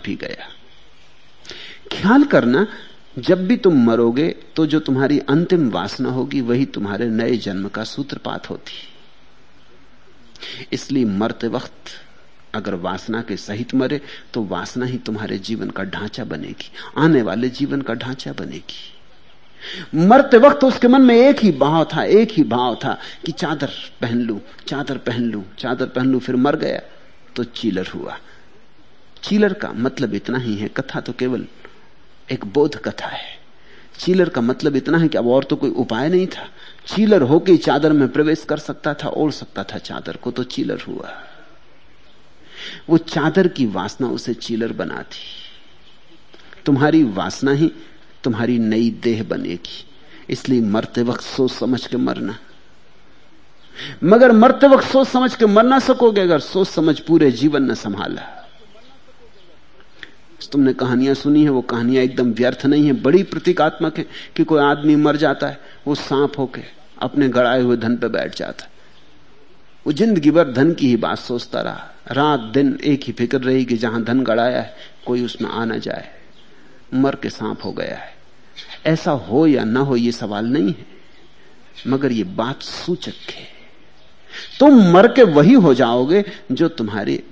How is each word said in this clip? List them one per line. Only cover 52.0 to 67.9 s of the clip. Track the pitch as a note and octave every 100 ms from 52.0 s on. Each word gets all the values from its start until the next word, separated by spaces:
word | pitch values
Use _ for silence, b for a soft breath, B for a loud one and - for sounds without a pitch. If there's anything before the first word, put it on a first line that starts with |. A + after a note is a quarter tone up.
| B2+ B2 A2+ A#2 - - - - - - - - - - - - - B C#3+ C3+
मगर | D#3 A3+ B3+
मरते | A3+ A#3+ C4 C#4
वक्त | C4+ -
सोच | C4 C4+
समझ | B3+ B3+ -
के | A3
मर | G3+
ना | A#3+ C4+
सकोगे | B3+ B3+ A#3+ G3+
अगर | F#3 D#3
सोच | - F#3+ F#3+
समझ | - D#3+ D3
पूरे | - E3 D3
जीवन | A#2 D3 C#3+
न | C3
संभाला। | A2 A2+ G2 F#2 F2 - - - - - - - - - B4 A#4 - - - - - - - B B - - -
तुमने | C#3+ C3+
कहानियां | B2+ B2 B2 C3+ C3+
सुनी | D3 D3
है, | D3+
वो | C3
कहानियां | A#2 A#2+ A#2 C3
एकदम | B2+ C3 B2
व्यर्थ | A2 B2 B2+ C#3
नहीं | C#3+ D3
है, |
बड़ी | B2+ B2+ F3
प्रतीकात्मक | G3 D#3 F3 F3 D3+ - E3 D#3
है | - B B -
कि |
कोई | D#3 D#3
आदमी | C#3+ D3 D3+ D3+
मर | D3+ D3
जाता | D3+ C3+ C#3+
है, | C#3+ b b -
वो | C#3+
सांप | - C#3 C#3 C#3+
होके | B2+ - - - - -
अपने | B2+ C#3 C3+
गड़ाए | B2 A#2+ C3
हुए | B2 A#2+
धन | A2+